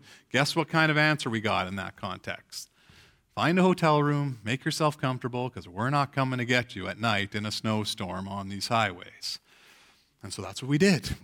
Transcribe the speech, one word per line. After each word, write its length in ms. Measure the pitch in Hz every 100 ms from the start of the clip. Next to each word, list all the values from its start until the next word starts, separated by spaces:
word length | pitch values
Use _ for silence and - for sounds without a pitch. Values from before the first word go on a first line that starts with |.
| - - _
guess 240 | 123 147 170
what 120 | 151
kind 220 | 160 156
of 60 | 151
answer 320 | 151 151 131
we 120 | 113
got 260 | 104 90 92
in 80 | 98
that 200 | 92 -
context? 720 | 101 92 - - - - - _ _ - - _ _
"Find 240 | - 127 185
a 40 |
hotel 400 | 185 180 160 151
room, 380 | 147 147 143 117
make 220 | 104 131
yourself 340 | 165 143 151 -
comfortable, 500 | 135 127 127 123 123
'cause 200 | 98 90
we're 220 | 90 123
not 220 | 143 139
coming 260 | - 131 127
to 60 |
get 300 | 120 123 117
you 140 | 98 92
at 100 | 98
night 380 | 113 101 98 104
in 100 | 107
a 60 |
snowstorm 720 | - 113 110 104 - 95 92 95
on 220 | 98 98
these 180 | 98 -
highways." 720 | 117 104 90 95 - - - _ _ - - _ _ _ _
And 120 | 98
so 100 | -
that's 180 | 92 95
what 80 | 127
we 100 | 147
did. 360 | 196 160 - -